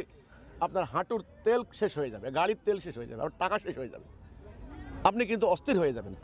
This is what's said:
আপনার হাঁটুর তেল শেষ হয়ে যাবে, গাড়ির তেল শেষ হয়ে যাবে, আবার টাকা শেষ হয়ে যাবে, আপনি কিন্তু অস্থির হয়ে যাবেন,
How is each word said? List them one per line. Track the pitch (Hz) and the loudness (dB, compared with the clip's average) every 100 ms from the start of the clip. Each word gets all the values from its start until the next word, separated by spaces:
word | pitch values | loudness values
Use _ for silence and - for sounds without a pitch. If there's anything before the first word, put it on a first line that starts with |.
| - - - - - - | 0 -10 -20 -20 -14 -4
আপনার | 175 185 143 | -2 0 0
হাঁটুর | 143 185 226 - - | -2 0 -2 -4 -2
তেল | 220 240 233 - | 2 2 2 -2
শেষ | 208 151 | -2 0
হয়ে | 135 | -4
যাবে, | 104 120 139 | -4 -4 0
গাড়ির | 185 214 208 | 2 2 0
তেল | 202 | 0
শেষ | - 117 | -2 -10
হয়ে | 120 | -8
যাবে, | 113 | -4
আবার | 151 - | -4 -2
টাকা | 185 208 | 0 0
শেষ | 196 139 | -2 -6
হয়ে | 123 | -8
যাবে, | - - - - - - - - - - - 185 | -10 -18 -20 -20 -18 -18 -16 -14 -14 -12 2 2
আপনি | 214 220 | 4 2
কিন্তু | 220 196 | 2 4
অস্থির | 175 - 202 | 2 4 4
হয়ে | 151 117 | 4 0
যাবেন, | 101 92 | -6 0